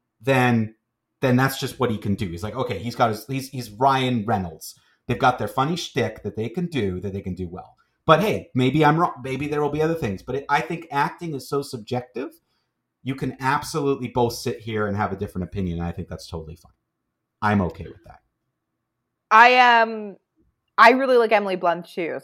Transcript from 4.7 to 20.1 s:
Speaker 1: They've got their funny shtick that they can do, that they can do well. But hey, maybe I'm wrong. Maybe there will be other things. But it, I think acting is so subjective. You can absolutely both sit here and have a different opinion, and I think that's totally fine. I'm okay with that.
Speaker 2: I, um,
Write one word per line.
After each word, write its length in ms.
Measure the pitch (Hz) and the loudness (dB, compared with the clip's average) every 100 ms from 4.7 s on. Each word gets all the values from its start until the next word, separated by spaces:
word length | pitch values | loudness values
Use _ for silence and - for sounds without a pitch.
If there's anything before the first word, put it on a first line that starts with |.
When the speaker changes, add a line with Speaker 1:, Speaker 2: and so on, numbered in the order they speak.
| - _ _ - | -20 _ _ -8
Speaker 1:
They've 120 | 120 | 0
got 200 | 131 123 | 2 2
their 80 | 110 | -2
funny 260 | - 139 175 | -2 -2 -4
shtick 480 | - 143 110 - | -4 -2 -2 -4
that 120 | 104 101 | -10 -6
they 140 | 113 | -6
can 180 | - 175 | -6 -6
do, 320 | 135 101 90 | -2 -4 -4
that 120 | 98 | -6
they 80 | 98 | -8
can 140 | 95 90 | -8 -8
do 120 | 87 | -8
well. 260 | 90 - _ _ _ - | -12 -16 _ _ _ 2
But 160 | 170 | 2
hey, 280 | 208 95 - 127 | 2 -2 -4 0
maybe 280 | 127 147 | 2 4
I'm 140 | 147 160 | 4 4
wrong. 160 | 175 - | 0 -2
Maybe 240 | 127 131 143 | -8 -6 -4
there 140 | 147 | -2
will 80 | 147 | -2
be 100 | 147 | 0
other 120 | 156 | -2
things. 300 | 165 123 95 | -2 -4 -6
But 120 | - 135 | -6 -8
it, 100 | - | 0
I 120 | 147 | 0
think 260 | 156 165 - | 0 -8 -4
acting 420 | 143 156 - 170 139 | -2 -2 -4 -8 -8
is 120 | - | -4
so 140 | 143 | -4
subjective. 680 | 139 120 104 123 - - 320 - _ _ _ _ _ _ | -4 -8 -6 -6 -6 -8 -10 -12 _ _ _ _ _ _
You 120 | 120 135 | -8 -6
can 200 | 131 123 | -6 -4
absolutely 680 | 131 147 - 156 139 139 123 | -2 -2 -2 -2 -2 -2 -2
both 260 | 127 117 | 0 0
sit 280 | - 117 117 | 0 -6 -8
here 260 | 110 107 104 | -6 -4 -2
and 80 | 98 | -2
have 160 | 104 | -4
a 60 | - | -4
different 260 | 101 92 87 | -6 -6 -6
opinion, 300 | 101 92 85 | -4 -4 -4
and 80 | 85 | -6
I 40 | |
think 160 | 90 85 | -6 -10
that's 200 | 80 - | -12 -12
totally 280 | 85 78 82 | -12 -12 -16
fine. 160 | _ _ _ _ _ _ _ _ | _ _ _ _ _ _ _ _
I'm 200 | 107 104 | 0 0
okay 240 | 87 - 80 | 0 -4 -14
with 160 | - - | -18 -20
that. 140 | - _ _ _ _ _ _ _ _ _ _ - | -20 _ _ _ _ _ _ _ _ _ _ 4
Speaker 2:
I, 500 | 220 240 254 247 233 | 8 8 8 6 6
um, 360 | 226 220 208 | 4 -2 -10